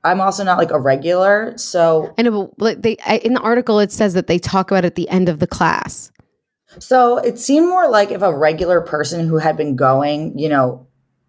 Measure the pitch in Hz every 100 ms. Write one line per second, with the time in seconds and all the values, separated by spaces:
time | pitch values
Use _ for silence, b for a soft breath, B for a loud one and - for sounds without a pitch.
0 | 165 185 196 196 190 180 170 151 135 135
1 | 160 180 190 208 220 - - 180 165 160
2 | - - 240 214 196 - 220 190 226 220
3 | - 220 226 254 220 240 247 214 202 -
4 | 208 180 - 180 - 190 185 196 175 175
5 | 156 185 180 151 - - 165 - - -
6 | - _ _ _ _ _ _ B - 254
7 | 240 240 240 233 - 294 349 359 320 214
8 | 202 185 190 139 156 160 180 175 165 151
9 | 139 170 165 160 156 156 147 127 135 135
10 | 147 147 160 - 151 143 127 123 _ _
11 | _ _